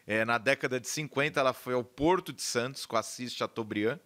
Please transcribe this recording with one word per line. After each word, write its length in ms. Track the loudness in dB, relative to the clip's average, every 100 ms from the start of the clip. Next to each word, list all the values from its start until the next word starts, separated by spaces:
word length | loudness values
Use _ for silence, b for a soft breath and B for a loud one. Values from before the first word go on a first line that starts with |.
| -2
é, 200 | 0 2
na 120 | 2
década 420 | 2 2 0 -2
de 80 | -4
cinquenta, 520 | -6 -4 0 0 2
ela 140 | 2
foi 200 | 0 -2
ao 100 | -2
Porto 500 | -2 0 4 4 0
de 80 | -8
Santos 440 | -2 -2 -2 -6 -2
com 100 | -2
a 20 |
Assis 320 | -2 -6 -8
Chateaubriand 680 | -4 -4 -4 -2 2 2 0